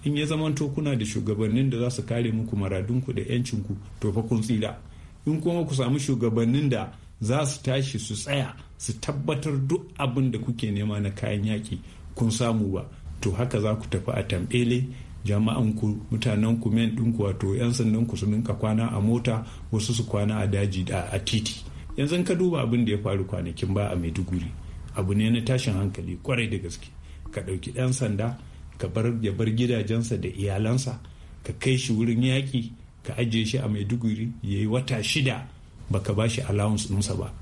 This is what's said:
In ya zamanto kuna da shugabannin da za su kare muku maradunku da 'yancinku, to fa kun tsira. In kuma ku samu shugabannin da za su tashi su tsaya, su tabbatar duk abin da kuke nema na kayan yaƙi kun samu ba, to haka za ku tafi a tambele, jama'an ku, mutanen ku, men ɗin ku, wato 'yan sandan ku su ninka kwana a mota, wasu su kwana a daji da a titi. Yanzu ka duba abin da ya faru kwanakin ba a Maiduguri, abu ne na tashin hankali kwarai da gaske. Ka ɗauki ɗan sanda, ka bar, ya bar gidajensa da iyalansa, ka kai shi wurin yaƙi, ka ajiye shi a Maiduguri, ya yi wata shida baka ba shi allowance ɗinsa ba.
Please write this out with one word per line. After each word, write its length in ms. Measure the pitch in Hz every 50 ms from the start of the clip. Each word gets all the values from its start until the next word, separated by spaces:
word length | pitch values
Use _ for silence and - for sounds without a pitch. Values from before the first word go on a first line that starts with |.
| -
In 120 | 151 147
ya 100 | 147 151
zamanto 420 | 147 160 156 156 156 147 135 151 143
kuna 280 | 135 - 151 147 139
da 80 | 117 107
shugabannin 680 | 107 - 110 101 104 107 101 113 107 107 123 135 135
da 80 | 120 117
za 120 | 120 123
su 120 | 127 - 101
kare 260 | - 113 120 120 113 110
muku 240 | 110 110 - -
maradunku 560 | 101 101 95 98 92 95 104 120 127 127 127 120
da 100 | 104 101
'yancinku, 540 | - 120 120 123 - - 104 98 101 101 95 - - - -
to 120 | - 107 92
fa 100 | 110 113
kun 180 | 113 123 110
tsira. 380 | 107 113 120 107 110 104 98 - - - - - - - - - -
In 140 | 147 156 156
kuma 240 | 156 175 170 175 160
ku 80 | 135 135
samu 240 | 135 131 120 135 147
shugabannin 720 | 139 - 135 113 117 117 110 117 117 113 123 143 147 143
da 220 | 123 107 92 - - - - - - -
za 240 | 113 104 123 147 151
su 160 | 135 139 - -
tashi 360 | 131 127 139 135 135 - 110
su 160 | 101 - 113
tsaya, 400 | 101 - 147 143 139 131 135 - - - - - -
su 140 | - - - -
tabbatar 580 | - - 143 139 139 151 156 135 - 156 143 135 135
duk 160 | 135 165 185 - - - -
abin 320 | 143 131 120 139 135 127
da 80 | 110 107
kuke 320 | 107 - 117 - - 110
nema 300 | 104 101 104 107 104 104
na 100 | 101 101
kayan 340 | 101 - - 107 104 104 98
yaƙi 340 | 107 107 104 107 - - - - - - - - - -
kun 160 | - 117 113
samu 420 | 107 - 123 117 113 110 107 98 92
ba, 140 | 92 - - - - - - - -
to 100 | - 107 90
haka 280 | 92 123 131 - 110
za 140 | 104 107 107
ku 100 | 107 - -
tafi 220 | - 92 95 - -
a 80 | - 95
tambele, 600 | - - 90 87 - - 123 120 117 123 123 131 - - - - - - - -
jama'an 500 | 104 104 104 110 110 113 117 117 110 107
ku, 240 | - - 107 104 - - -
mutanen 460 | 117 107 - 127 107 104 107 113 117 113
ku, 100 | - 113
men 260 | 104 113 117 113 113
ɗin 160 | 113 113 117 113
ku, 60 | 113 101
wato 320 | 101 101 - - 98 98
'yan 180 | - 120 120 120
sandan 320 | 123 120 110 107 110 117
ku 100 | 117 -
su 80 | 92 95
ninka 280 | 104 104 107 113 110 101
kwana 320 | 98 - 110 107 110 117 117
a 120 | 113 101
mota, 440 | 101 110 117 120 117 123 113 110 113 - - - - -
wasu 220 | - 107 104 - 123
su 120 | 113 113 -
kwana 320 | - 101 104 104 107 107
a 60 | 101
daji 380 | 98 98 98 101 101 92 95 90
da 240 | 90 - 95 85 - -
a 60 | 95
titi. 420 | - - - 110 104 - - - - - - - - - -
Yanzu 280 | - 139 147 170 175 180
ka 100 | 180 185
duba 280 | 170 185 180 170 147 123
abin 220 | 113 117 120 120
da 60 | 104 101
ya 60 | 101
faru 260 | 104 104 98 98 95
kwanakin 480 | 92 - 90 87 85 80 - - 92 98
ba 160 | 101 101 104 90
a 40 |
Maiduguri, 520 | 87 85 82 78 95 90 85 90 90 85 80 73 - - - - - - - -
abu 160 | - 98 92 101
ne 140 | 104 107 110
na 100 | 117 117 107
tashin 300 | 117 131 127 127 - 104
hankali 400 | 95 101 98 98 - 82 - 120 - -
kwarai 260 | - 135 117 117 104
da 80 | 98
gaske. 320 | 95 85 85 - - - - - - - - - - - -
Ka 100 | - - 87
ɗauki 300 | 90 95 95 - 127 131
ɗan 160 | 131 127 127 127
sanda, 460 | - 127 107 104 98 110 117 131 - - - - - - - - -
ka 100 | - 92
bar, 240 | 87 110 107 120 120 113
ya 120 | 110 104 95
bar 140 | 92 113 110 107
gidajensa 640 | 113 123 120 123 113 101 98 113 117 117 - 113
da 120 | 95 87 92
iyalansa, 680 | 92 98 101 101 95 95 110 110 123 127 135 131 - - - - - - - - - - -
ka 80 | - - -
kai 160 | - 139 131
shi 160 | 127 127 - 117
wurin 300 | 107 117 117 117 113 123
yaƙi, 480 | 131 127 135 135 135 131 123 113 113 - - - - - - -
ka 80 | - -
ajiye 280 | - 123 117 110 113 110
shi 120 | 104 - 131
a 100 | 135 107
Maiduguri, 640 | 104 101 101 101 117 120 117 113 107 110 113 117 113 - -
ya 160 | 98 101 98
yi 80 | 104
wata 360 | 107 110 127 131 - 127 110 107
shida 420 | - - 160 135 131 113 - - - - - - - - - - -
baka 240 | - 101 98 - 104
ba 140 | 98 110 117
shi 120 | 113 -
allowance 480 | - - 98 104 104 107 107 98 - -
ɗinsa 280 | 95 98 98 - 95 90
ba. 120 | 90 - - -